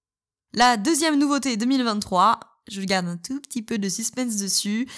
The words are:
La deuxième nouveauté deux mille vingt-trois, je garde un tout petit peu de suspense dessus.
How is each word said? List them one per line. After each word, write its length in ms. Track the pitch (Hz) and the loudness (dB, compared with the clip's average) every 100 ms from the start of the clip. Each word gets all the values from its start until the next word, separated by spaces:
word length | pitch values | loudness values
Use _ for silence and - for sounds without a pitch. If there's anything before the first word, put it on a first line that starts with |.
| _ _ _ _ _ | _ _ _ _ _
La 240 | 208 247 233 | 4 4 4
deuxième 420 | 202 311 320 294 | 2 2 2 2
nouveauté 380 | 285 285 269 226 | 2 2 0 0
deux 80 | 240 | 2
mille 180 | 269 | 2
vingt-trois, 560 | 240 208 - 185 196 - - _ - | 0 -2 0 4 4 2 -4 _ -14
je 100 | 196 | -8
garde 260 | 190 190 175 | -2 -2 -2
un 100 | 175 | -6
tout 240 | - 269 | -8 -10
petit 200 | - 247 | -8 -8
peu 160 | 214 226 | -6 -4
de 120 | 196 | -4
suspense 480 | 180 226 - 247 214 | -4 -4 -4 -2 -2
dessus. 500 | 196 - 202 214 262 | 0 0 0 -2 -4